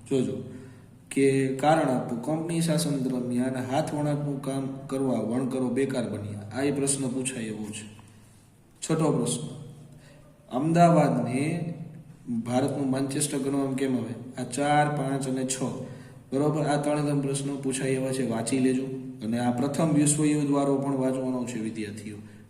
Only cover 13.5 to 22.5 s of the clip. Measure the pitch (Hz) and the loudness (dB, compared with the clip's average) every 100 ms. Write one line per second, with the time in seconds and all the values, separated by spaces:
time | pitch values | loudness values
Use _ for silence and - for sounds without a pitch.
13.5 | 139 135 127 135 123 110 120 - - 123 | 0 0 0 0 0 -2 -6 -10 -8 -6
14.5 | - 143 147 147 147 135 135 127 131 131 | -2 4 4 4 2 0 -2 -2 -2 -2
15.5 | - 127 104 - - - - - 135 151 | -2 -4 -4 -10 -12 -16 -18 -4 0 2
16.5 | 151 143 147 147 147 147 143 135 139 139 | 2 0 0 2 0 0 0 0 -2 -2
17.5 | 139 135 131 135 131 131 131 120 113 117 | -4 -2 -2 0 0 0 -2 0 -2 0
18.5 | 135 127 127 135 131 - - 107 117 123 | 2 4 2 -2 -6 -10 -8 -2 0 2
19.5 | 123 143 143 160 143 147 151 151 151 143 | 2 0 2 4 4 4 4 4 2 2
20.5 | 139 139 135 139 135 131 131 127 127 117 | 2 2 2 0 0 0 0 -2 -2 -4
21.5 | 113 107 107 104 101 110 101 - - - | -4 -6 -6 -8 -8 -10 -12 -14 -18 -14